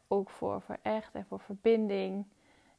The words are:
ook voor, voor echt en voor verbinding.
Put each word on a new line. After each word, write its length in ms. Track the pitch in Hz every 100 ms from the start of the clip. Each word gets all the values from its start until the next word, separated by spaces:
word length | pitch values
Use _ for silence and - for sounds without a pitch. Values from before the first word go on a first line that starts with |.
| -
ook 220 | 202 196
voor, 300 | - 196 202
voor 180 | - -
echt 320 | 214 220 -
en 120 | - 196
voor 140 | 196
verbinding. 840 | - 196 226 226 214 196 190 196 202 _ _ _ _